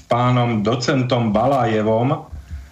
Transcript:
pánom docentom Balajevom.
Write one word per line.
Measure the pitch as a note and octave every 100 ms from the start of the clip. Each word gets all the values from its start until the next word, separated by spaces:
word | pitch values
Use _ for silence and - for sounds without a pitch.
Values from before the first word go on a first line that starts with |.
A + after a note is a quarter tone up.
| -
pánom | A#2+ B2 B2 A#2+ A2
docentom | G#2 B2+ - C3+ B2 B2+ A2+
Balajevom. | G#2 B2+ C#3 A#2 G#2+ G#2+ A2 C3 D#3 - - - - -